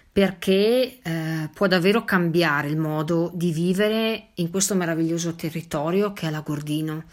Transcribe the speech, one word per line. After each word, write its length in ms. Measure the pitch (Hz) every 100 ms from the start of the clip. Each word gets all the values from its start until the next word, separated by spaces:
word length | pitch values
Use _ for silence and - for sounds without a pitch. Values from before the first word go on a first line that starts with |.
| _
perché, 880 | - 190 190 - 190 214 247 247 -
eh, 480 | 170 165 160 160 156
può 140 | - 196
davvero 360 | 180 180 226
cambiare 600 | 226 196 170 170 165 143 147
il 120 | 156
modo 520 | 156 156 156 170 170
di 200 | 175 175
vivere 760 | 156 175 185 214 220 220 226 -
in 160 | - 170
questo 240 | 190 202
meraviglioso 640 | 190 170 165 165 170 170 165
territorio 760 | 165 165 151 151 156 190 208
che 140 | 202 160
è 40 |
l'Agordino, 760 | 151 151 147 151 151 156 156 -